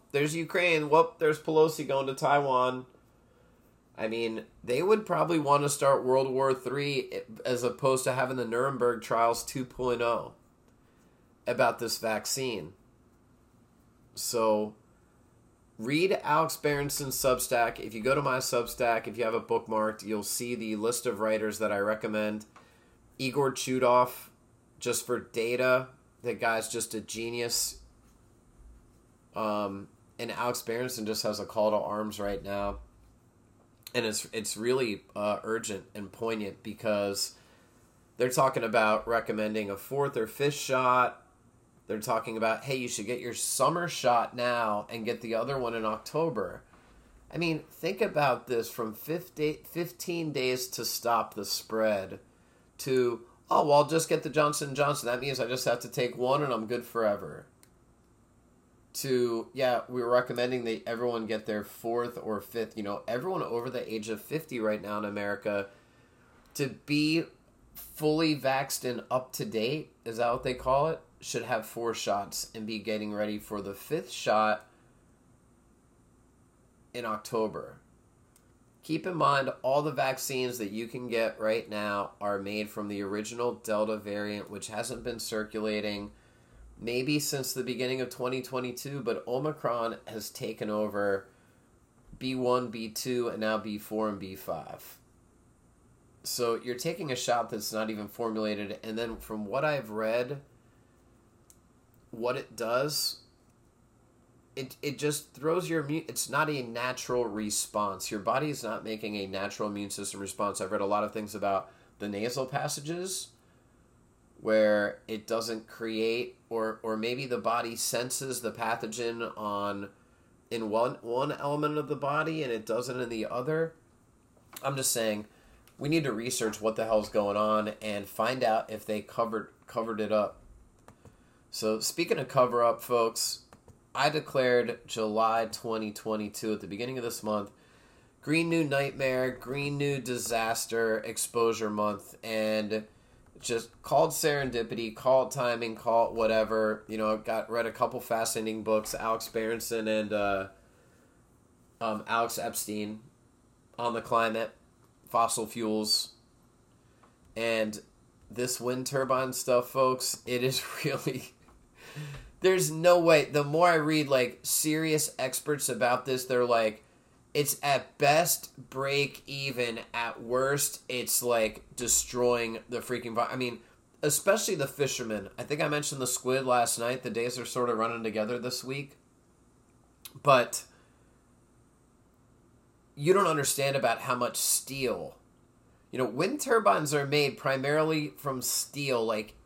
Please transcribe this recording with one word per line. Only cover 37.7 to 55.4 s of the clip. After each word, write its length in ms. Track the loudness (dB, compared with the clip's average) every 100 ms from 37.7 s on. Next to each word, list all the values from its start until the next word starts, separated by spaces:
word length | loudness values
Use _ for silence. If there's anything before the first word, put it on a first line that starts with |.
| _ _ _ _ 0
they're 140 | 2
talking 340 | 4 4 2
about 420 | 2 4 4 2 2
recommending 640 | 0 0 -2 0 -2 -4
a 60 | -6
fourth 400 | -4 -2 0 0
or 100 | -4
fifth 280 | 0 -2
shot. 640 | 0 0 2 6 6 4 0 -20 _ -20 _ _ _ -6
They're 140 | -4
talking 380 | 0 0 0 0
about, 260 | 0 0
"Hey, 120 | -2 -2
you 120 | -2
should 160 | -4
get 160 | -4 -4
your 140 | -6
summer 540 | -4 -2 2 2 2 -2
shot 460 | 0 4 4 2
now 520 | -2 0 2 2 0 -2
and 160 | -6
get 160 | -4 -4
the 140 | -2
other 240 | -2 0 -2
one 160 | -2
in 100 | -2
October." 800 | -2 -4 -4 0 0 0 -4 -8 -16 -20 -20 -20 -20 -20 -10
I 60 | -2
mean, 280 | -2 -2 -6
think 300 | -6 -4 0
about 460 | 2 4 4 2 0
this, 240 | -2 -2
from 240 | -4 -6
fif-, 400 | -6 -6 -6 -6
day, 260 | -2 -2 -2 -8
fifteen 640 | -6 -6 -6 -6 -4 -2
days 340 | 0 0 0 -2
to 180 | -6 -4
stop 480 | -2 2 2 2
the 100 | -6
spread 760 | -4 -4 -2 0 2 2 -2 -12 -18 _ _ _ _ -10
to, 480 | 0 4 4 0 -10 -16 2
"Oh, 160 | 2 8
well, 80 |
I'll 100 | 6
just 240 | 8 2 2
get 140 | 0
the 80 | 0
Johnson 380 | 2 2 2 -4
and 80 | 2
Johnson. 300 | 2 2 -2
That 120 | -2
means 180 | -2
I 80 | -2